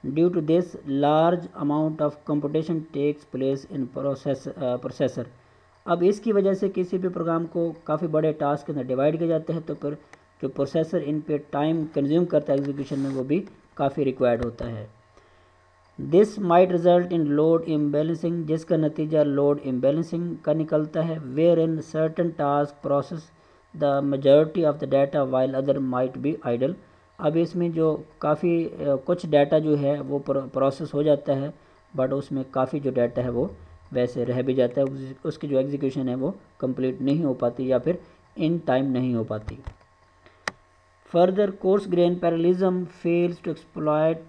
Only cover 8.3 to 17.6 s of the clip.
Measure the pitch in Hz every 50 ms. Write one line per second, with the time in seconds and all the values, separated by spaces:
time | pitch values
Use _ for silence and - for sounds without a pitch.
8.3 | 151 156 151 143 147 147 - - 147 147 127 131 127 127 135 151 160 160 170 165
9.3 | 165 160 160 - 160 165 160 - 151 - - - - - - _ - _ _ _
10.3 | _ _ - 135 - - 139 - - 165 160 160 - 175 143 143 151 156 151 -
11.3 | 151 143 143 - - 143 147 156 165 165 156 156 - 151 139 139 151 170 180 170
12.3 | - 151 147 - 143 139 143 143 139 143 139 - 147 135 139 135 135 135 127 135
13.3 | 147 185 202 - - _ _ _ _ - 147 139 - - 143 135 127 - 127 123
14.3 | 120 110 120 117 113 - 131 120 113 110 104 110 - _ _ _ _ - _ _
15.3 | _ _ _ _ _ _ _ _ _ _ _ _ _ - 139 139 156 185 220 214
16.3 | - 208 202 175 170 175 185 180 180 170 165 180 175 180 175 180 180 170 156 147
17.3 | 143 147 156 160 165 165